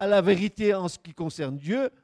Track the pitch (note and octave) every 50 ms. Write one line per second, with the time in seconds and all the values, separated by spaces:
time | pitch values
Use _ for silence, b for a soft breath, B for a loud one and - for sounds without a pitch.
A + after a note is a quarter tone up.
0 | G3 G3 G#3 G3+ E3 F#3+ G3+ F3 G3 G#3+ - - G#3+ G#3 G3+ F#3+ F3+ E3+ - -
1 | - E3+ D#3 - E3+ D#3+ - - D3+ C3+ C3+ C#3+ C#3 D#3 G#3+ C4 C#4 - _ _